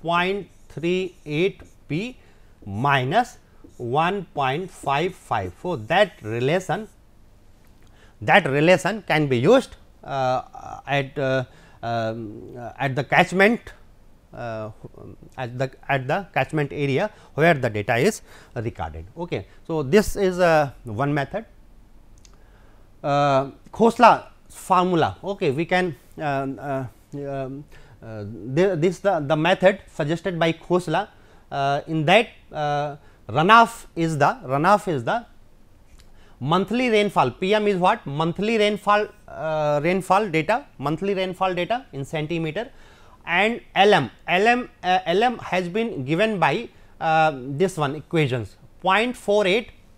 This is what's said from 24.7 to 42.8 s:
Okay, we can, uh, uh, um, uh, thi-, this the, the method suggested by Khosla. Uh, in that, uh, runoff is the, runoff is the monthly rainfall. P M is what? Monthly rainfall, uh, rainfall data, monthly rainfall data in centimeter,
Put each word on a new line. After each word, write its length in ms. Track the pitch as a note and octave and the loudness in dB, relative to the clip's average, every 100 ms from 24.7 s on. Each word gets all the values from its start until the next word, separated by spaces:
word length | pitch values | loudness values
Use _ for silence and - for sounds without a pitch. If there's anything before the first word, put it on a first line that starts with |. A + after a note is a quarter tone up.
| F3+ F3+ E3+ A2 F2+ | 2 4 2 0 -2
Okay, 260 | F#3 G3+ E3+ | -8 -2 -2
we 160 | C3 E3+ | -2 0
can, 300 | F3+ F3+ C#3 - - | 0 0 -6 -16 -8
uh, 20 | |
uh, 640 | D3+ C#3 C3+ C3+ C#3+ C3+ B2 - _ C#3+ C#3 | -4 -4 -4 -8 -6 -6 -6 -14 _ -12 -8
um, 360 | C#3 C3 C#3 D3 - - - | -8 -8 -12 -16 -20 -20 -20
uh, 240 | A2+ A2 | -16 -12
thi-, 520 | G#2 A2 A2 C#3 G3 F3 | -12 -12 -4 2 2 2
this 240 | F3 E3+ | -2 0
the, 200 | G3 E3+ | -2 -2
the 140 | C#3+ D3+ | 0 0
method 440 | E3 F#3+ F#3 G3 - | 2 4 4 2 -8
suggested 460 | - D3 E3 G3 E3 | -6 -4 -2 -4 -2
by 160 | E3+ | -2
Khosla. 540 | D#3 - F3 F3 E3 G#3 - - - - | -2 -2 -2 0 -4 -4 -14 -20 -20 -10
Uh, 300 | C#3 C#3 C#3+ - | -4 -2 -2 -2
in 180 | D#3+ D3+ | -2 4
that, 240 | G#3 A3 - - | 4 4 -8 -14
uh, 460 | D#3 D3 D3 D3 C#3+ - - - | -6 -4 -2 -4 -8 -20 -20 -4
runoff 600 | A#2 F3+ A3+ A3+ - - - | 0 8 8 8 0 -14 -4
is 240 | E3 D3+ | -4 2
the, 180 | C#3+ B3+ B2+ | 0 0 -4
runoff 420 | C#3 E3+ G#3 - | 0 4 2 2
is 160 | D3 | -4
the 220 | A#2 A3+ A3 - - - - - - - - - - - | -2 -4 -6 -20 -20 -20 -20 -20 -20 -20 -20 -20 -20 -8
monthly 520 | C3 F3 G3 A#3+ B3+ | 0 0 2 0 2
rainfall. 400 | G#3+ G#3 F3 C3 | 2 2 2 0
P 240 | - F#3+ G#3+ | 0 0 2
M 120 | G#3 | 2
is 100 | F#3 | 2
what? 280 | F#3 A3+ - | 2 0 -4
Monthly 540 | C#3+ E3 E3+ G#3 A#3 | -4 -4 -2 -2 2
rainfall, 480 | G#3 G#3 G3+ G#3 G#3+ - - | 2 0 0 0 0 -8 -18
uh, 540 | - D#3 D#3 D3+ D3 | -10 -4 -2 0 0
rainfall 460 | D#3+ F#3+ - F#3+ G#3+ | 0 -2 2 0 2
data, 360 | D#3+ D#3 A#3+ C#4+ - | -2 0 -2 -4 -8
monthly 380 | C#3 D#3 G3 F#3+ | -6 -4 -2 -2
rainfall 400 | F#3+ F3+ F#3+ F3+ | -4 -2 -2 -2
data 320 | F3 A#3+ C4+ | -4 -4 -6
in 120 | C#3 C3+ | -12 -8
centimeter, 640 | D#3 D3+ E3+ D#3+ D#3 B3 - | -6 -4 -4 -4 -6 -10 -14